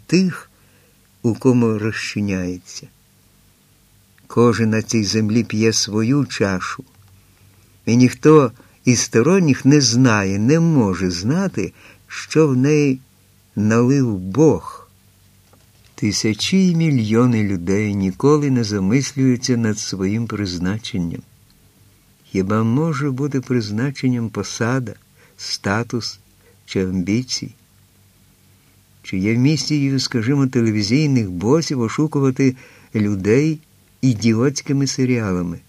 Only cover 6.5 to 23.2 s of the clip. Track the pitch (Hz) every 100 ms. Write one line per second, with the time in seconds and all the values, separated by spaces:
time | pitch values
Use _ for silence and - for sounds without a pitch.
6.5 | 92 - - - _ _ _ _ _ _
7.5 | _ _ _ - 120 127 - 151 156 123
8.5 | - - _ 127 117 - 113 135 196 160
9.5 | - 131 147 117 117 131 107 95 98 117
10.5 | 165 165 147 101 87 92 87 104 175 190
11.5 | - 92 - - - - - - 151 151
12.5 | 127 139 151 143 131 - _ _ _ _
13.5 | 104 107 113 123 143 123 95 92 107 156
14.5 | 92 - - - _ _ _ _ _ _
15.5 | _ _ _ _ - 107 - 110 107 -
16.5 | 190 185 165 165 131 107 113 123 110 101
17.5 | 95 85 101 107 101 95 92 139 151 143
18.5 | 127 104 104 95 135 135 135 131 123 -
19.5 | 117 110 107 - 98 98 110 113 104 98
20.5 | 87 90 110 - 95 85 87 - _ _
21.5 | _ _ _ _ _ _ _ _ 98 95
22.5 | 107 113 127 165 139 147 127